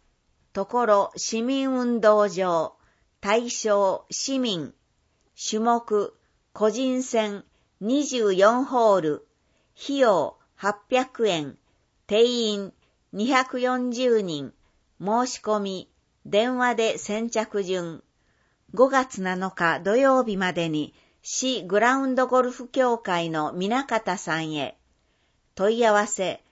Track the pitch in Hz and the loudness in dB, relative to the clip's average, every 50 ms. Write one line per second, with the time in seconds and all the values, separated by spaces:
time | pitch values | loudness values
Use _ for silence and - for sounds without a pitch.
0 | _ _ _ _ _ _ _ _ _ _ - 196 190 - 233 240 240 220 208 202 | _ _ _ _ _ _ _ _ _ _ -8 -8 -6 -2 -2 0 4 4 4 4
1 | 190 - - 170 - - 220 226 233 254 277 269 269 269 262 247 247 240 240 220 | 4 0 -4 -8 -8 -4 -4 -2 -2 -2 -2 0 0 0 0 0 0 0 0 4
2 | 226 214 214 208 208 202 170 185 185 180 170 165 151 - - _ _ _ _ _ | 6 6 6 6 4 2 0 -2 0 0 0 0 -2 -4 -8 _ _ _ _ _
3 | _ _ _ _ - 202 214 233 240 240 - - - 214 202 202 202 190 160 - | _ _ _ _ -2 0 0 0 0 -4 -8 -4 0 0 2 2 2 2 0 -2
4 | - _ - - - 269 269 262 254 226 190 165 143 - - _ _ _ _ _ | -6 _ -10 -8 -6 -4 -2 -2 -2 -2 -2 -4 -6 -8 -12 _ _ _ _ _
5 | _ _ _ _ _ _ _ - - - 214 220 226 240 233 233 233 - 208 208 | _ _ _ _ _ _ _ -12 -8 -6 -4 -2 0 0 0 0 0 -2 -2 -2
6 | 202 - - _ _ _ _ _ _ _ _ - 214 220 208 247 262 262 254 254 | -2 -4 -8 _ _ _ _ _ _ _ _ 0 0 2 2 0 -2 -2 -2 -2
7 | 254 - 240 220 214 208 202 196 - _ _ _ _ _ _ _ 190 220 262 294 | -4 -2 -2 -2 -2 -2 -6 -10 -12 _ _ _ _ _ _ _ -4 -2 0 0
8 | 277 - 254 240 214 202 185 180 196 214 240 254 269 262 269 240 226 214 196 185 | 0 -2 -2 0 0 2 4 6 6 6 6 4 0 0 0 2 4 4 4 4
9 | 156 151 147 - - _ _ _ _ _ _ _ _ _ _ - - - 277 277 | 2 0 -4 -4 -8 _ _ _ _ _ _ _ _ _ _ -14 -8 -6 0 2
10 | 254 226 190 160 131 - - _ _ _ _ _ - 202 208 - _ _ 254 254 | 4 4 4 2 0 -2 -6 _ _ _ _ _ -4 -4 -4 -4 _ _ 0 0
11 | 262 254 - - 226 202 175 156 147 135 - - _ _ _ _ _ _ _ _ | 0 -2 -4 -2 0 0 0 -2 -4 -8 -12 -16 _ _ _ _ _ _ _ _
12 | _ - 202 220 233 247 247 240 226 214 208 202 196 180 - _ _ _ _ _ | _ 0 4 4 4 4 2 0 -2 -2 -2 -4 -6 -10 -14 _ _ _ _ _
13 | _ _ - 196 214 254 277 254 262 - - 247 247 254 254 254 247 247 233 240 | _ _ -6 -4 -2 2 2 0 0 0 -4 -2 -2 -2 -2 -2 -4 -4 -4 -2
14 | 254 247 226 220 196 175 156 143 135 117 - _ _ _ _ _ _ _ _ - | 0 2 2 2 0 -2 -6 -8 -8 -12 -14 _ _ _ _ _ _ _ _ -10
15 | 165 190 220 240 254 254 - - - 214 214 208 202 196 190 180 - - _ _ | -4 -2 -2 -2 -2 -4 -6 -8 -4 -2 -2 -2 -2 -6 -8 -10 -12 -16 _ _
16 | _ _ _ _ _ 147 196 208 233 254 254 247 247 247 233 220 226 220 180 185 | _ _ _ _ _ 0 0 2 2 2 0 0 0 0 0 0 0 0 -2 -4
17 | - - 208 220 226 233 - 220 220 - - 202 190 175 185 180 170 165 160 - | -6 -6 -6 -4 -6 -4 -4 -4 -4 -2 -4 -6 -4 -2 -4 -4 -4 -6 -10 -14
18 | - _ _ _ _ _ _ _ _ _ _ _ _ _ - 202 262 262 269 262 | -18 _ _ _ _ _ _ _ _ _ _ _ _ _ 2 2 4 4 4 0
19 | 254 262 - 196 185 185 185 185 190 185 - - 175 165 151 156 170 190 220 254 | 0 -2 -6 -6 -6 -4 -4 -4 -6 -6 -4 0 0 0 0 0 0 2 2 4
20 | 277 269 262 262 247 226 196 190 185 180 160 170 165 160 156 151 143 - - _ | 4 4 4 4 2 0 -2 -2 -2 -2 -2 -2 -2 -2 -2 -4 -6 -6 -12 _
21 | _ _ _ _ _ - - - 254 262 254 196 160 175 196 208 226 240 262 269 | _ _ _ _ _ -10 -8 -4 -4 -2 -4 -4 -4 -2 2 2 4 4 2 2
22 | 269 262 254 254 254 254 247 254 240 247 247 - 240 240 - 269 254 247 233 233 | 0 0 0 0 0 2 2 2 0 0 -4 -8 -14 -4 -2 0 2 2 0 -2
23 | - 202 180 175 170 165 160 156 151 143 - 175 185 202 240 269 269 - 233 220 | -2 -4 -2 -2 -2 -2 -4 -4 -4 -4 -4 -4 -4 -2 -2 -2 -2 -2 -4 -4
24 | - 196 180 - - 170 156 160 160 156 156 147 135 - - _ _ _ _ _ | -2 -4 -6 -6 -4 -4 -4 -4 -4 -6 -4 -6 -6 -6 -8 _ _ _ _ _
25 | _ _ _ _ _ _ _ _ _ _ _ - 190 214 226 233 233 220 208 208 | _ _ _ _ _ _ _ _ _ _ _ -2 0 0 2 4 4 4 4 4
26 | 208 - - - 185 170 - - _ _ | 2 0 -4 -4 -4 -4 -4 -8 _ _